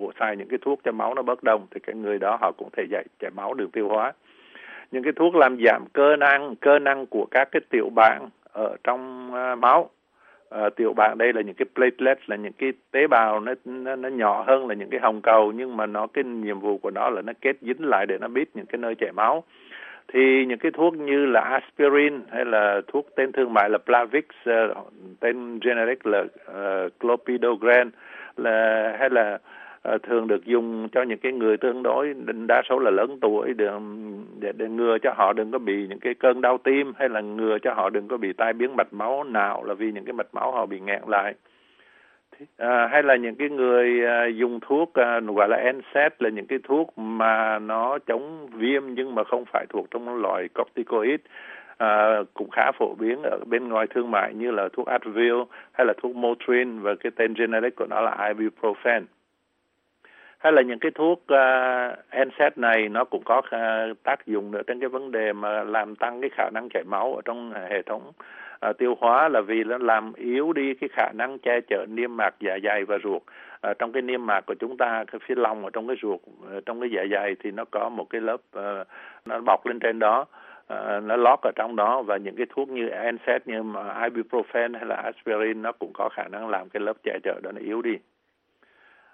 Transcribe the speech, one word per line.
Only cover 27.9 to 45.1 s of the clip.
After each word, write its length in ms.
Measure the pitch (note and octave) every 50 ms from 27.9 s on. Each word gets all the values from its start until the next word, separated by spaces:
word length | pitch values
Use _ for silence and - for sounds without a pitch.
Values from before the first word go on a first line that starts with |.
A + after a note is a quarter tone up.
| - _ - - - - - - -
là, 600 | B2 A#2+ A#2 A2 A2 A2+ A2 A2 A2 G#2+ A2 G#2+ G#2+
hay 120 | C3+ C3
là, 280 | B2+ A#2 G#2+ G#2 G2+ - _ - - - - - - - -
ờ, 160 | A#2+ A2+ G#2+
thường 280 | - - A#2+ A#2 A2+
được 180 | A2 G#2 G2 -
dùng 440 | A#2 A#2+ A#2+ A#2 A#2 A2+ A2 A2 A2 -
cho 100 | B2+ B2
những 160 | A#2+ A2 G2+
cái 140 | - C3 C3
người 240 | B2 A2+ A2 G#2+
tương 260 | G#2 - B2+ A#2+ B2+ B2+
đối, 320 | A#2+ A#2+ C3 C#3+ D3 C#3 B2+ B2 A2+ A2+ A2+ A2+
đa 160 | A2+ A#2+ B2+ B2+ -
số 100 | B2+ C3+
là 120 | C3 A2
lớn 280 | F#2+ G2 A2+ C3+ C#3 B2+
tuổi, 340 | A#2+ G#2+ G#2+ G#2 - C3 B2
để, 140 | A2 G#2 G2+ G#2 G#2 G#2+ G#2 G#2 A2 A2 G#2+ G2+ G2+ G#2+ F#2+ F#2+ G#2+
để, 120 | G#2 G2 G#2
để 120 | A2 A2+ A2
ngừa 300 | A2+ A#2 A#2+ A#2 A2+ A2
cho 140 | - C3 -
họ 160 | A#2 G2+ F#2+ G#2+
đừng 180 | A2 A2 A2
có 80 | B2 C3
bị 280 | A#2+ G2+ G2 G2+ G2+
những 140 | F#2+ G2 -
cái 140 | - B2 A#2+
cơn 260 | - - B2+ B2 B2+
đau 180 | B2 B2 B2+ B2
tim, 340 | - C3+ C3+ C#3 C#3+ C3+ A#2 -
hay 100 | C#3 B2+
là 120 | A2 G#2+
ngừa 380 | G#2 G#2 G#2 A2 A2 A2 G#2+ G#2
cho 160 | - B2+ A#2
họ 160 | A2 F#2+ G2
đừng 180 | A2 A2 G2+ G#2+
có 80 | B2+
bị 160 | A#2 G#2+ F#2+ F2+
tai 200 | - A2+ A2+ A2+
biến 240 | A2+ B2 C3 C3+
mạch 160 | A2+ F#2 - G#2
máu 320 | G#2 G#2+ A#2 C3+ C#3 C#3+
não, 400 | C3+ A2+ G#2+ G2+ G2+ A2+ A#2+ A#2+
là 100 | G#2+ G2+
vì 180 | G2 A2+ A2 G#2
những 120 | G2 G2
cái 80 | - A#2+
mạch 220 | A2 G#2 - -
máu 180 | G2+ A2+ B2+ B2+
họ 140 | A#2+ G#2+
bị 140 | F#2+ G2+ F#2
nghẹn 220 | F#2+ G2+ G2+ A2 A#2+
lại. 280 | A2+ G#2+ G2 G2 G#2 G2+ - _ _ _ _ _ _ _ _ _ _ _ _ _ _ _ _ _ _ - - C#3+ - _
À, 300 | - - A#2+ B2 A#2+ A#2
hay 160 | A#2 C3+ D3 C#3+
là 140 | C#3 C3
những 180 | B2 A#2+ A#2 A2
cái 140 | B2+ D3 C#3+
người, 580 | D3 C3+ B2+ B2 B2 B2 A#2+ B2 A#2+ A#2+ A#2
à, 200 | A#2 A#2+ A#2+ A#2+
dùng 340 | A#2+ A2+ A2 B2 A#2+ A#2+ A2+
thuốc, 340 | - - C#3 D3+ E3+ E3+ -
à, 260 | C3+ A#2+ A#2+